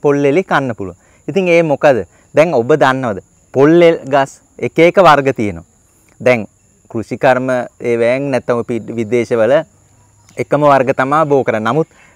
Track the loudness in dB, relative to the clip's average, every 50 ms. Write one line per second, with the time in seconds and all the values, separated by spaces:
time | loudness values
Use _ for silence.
0 | -2 -2 0 0 0 0 0 0 -2 0 -2 -2 -2 -4 -6 -8 -10 -12 -14 -18
1 | _ _ _ _ _ -6 -4 -2 0 2 2 2 2 0 -2 2 2 2 2 2
2 | -2 -6 _ _ _ _ 0 0 0 2 0 -2 0 0 0 2 2 0 0 0
3 | -4 -6 -6 -8 -10 _ _ _ _ _ 0 2 2 4 4 6 4 4 2 0
4 | -4 -2 -2 -2 -2 -2 -6 _ _ _ _ -10 -10 -6 0 2 2 2 4 4
5 | 4 6 4 4 2 -2 -2 -2 -4 -6 -6 -8 -14 _ _ _ _ _ _ _
6 | _ _ _ _ 0 0 0 0 -2 -8 _ _ _ _ _ _ _ _ -10 -10
7 | -8 -8 -8 -2 0 0 0 0 0 -2 -4 -4 -4 -8 -12 _ -4 -4 -2 0
8 | 0 0 0 -2 -4 -4 -4 -4 -4 -4 -4 -4 -4 -6 -8 -8 -8 -8 -8 -8
9 | -6 -2 -2 -2 -2 -2 -2 0 0 2 2 0 -2 -4 _ _ _ _ _ _
10 | _ _ _ _ _ _ _ -10 -6 -4 -2 0 2 2 2 2 2 0 -2 -2
11 | -2 -2 0 -2 0 0 0 0 0 -2 -4 -4 -4 -2 -2 -2 -4 -4 _ _
12 | _ _ _